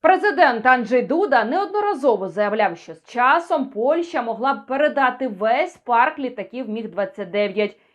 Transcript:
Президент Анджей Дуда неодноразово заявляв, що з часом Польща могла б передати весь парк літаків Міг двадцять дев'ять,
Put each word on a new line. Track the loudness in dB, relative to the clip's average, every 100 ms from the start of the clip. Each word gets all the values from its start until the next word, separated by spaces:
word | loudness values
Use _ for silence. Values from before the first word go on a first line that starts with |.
Президент | 4 4 2 4 4 4 2
Анджей | 2 2 0
Дуда | 0 -2 2 2
неодноразово | 0 -2 -2 -2 -2 0 0 0 -2
заявляв, | -2 -2 0 0 -2
що | -16 -20
з |
часом | _ 0 2 2 0 -4 -4
Польща | -2 0 0 -2 -4
могла | -4 -4 -2
б | -4 -4
передати | 0 0 2 0 0 -6
весь | -2 0 0 -2 -6
парк | 0 2 2 0
літаків | -8 -8 -10 -10 -8
Міг | -8 -8
двадцять | -4 -6 -6 -6
дев'ять, | -2 0 0 -2 -4 _